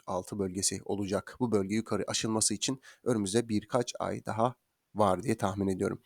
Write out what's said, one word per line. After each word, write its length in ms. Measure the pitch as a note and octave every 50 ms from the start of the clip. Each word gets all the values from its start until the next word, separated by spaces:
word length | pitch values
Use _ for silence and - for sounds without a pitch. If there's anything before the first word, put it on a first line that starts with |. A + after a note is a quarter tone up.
| -
altı 320 | - F#2+ F2+ F#2 - A2 G#2
bölgesi 420 | F#2+ F#2+ F2+ G2 F#2 - G2+ E2 -
olacak. 520 | - G2+ G2 G2+ F#2 G2+ F#2 - - - -
Bu 120 | B2 A#2
bölge 220 | G#2+ G2+ F#2+ F#2+ G#2
yukarı 300 | A2+ A2+ - A2 F#2+ -
aşılması 480 | - A#2 - - A2+ A2 A2+ - - G#2+
için 260 | - - - C3 - - - - _ -
önümüzde 440 | - B2 G#2+ G2+ F#2 G2 A#2 A#2 A2+
birkaç 460 | G#2+ G#2 - - - F#2 - - - -
ay 260 | F#2+ F#2 G2+ A#2 -
daha 280 | - - G#2+ A#2 B2+ B2+ - _ _ _ _ _ _ -
var 280 | G2+ G#2 G2 F#2 F2+
diye 140 | F2+ F#2 A2+
tahmin 320 | - G#2 F#2+ F#2+ G2+ G2 G2
ediyorum. 340 | F#2+ F#2 G2 F#2+ G2+ - -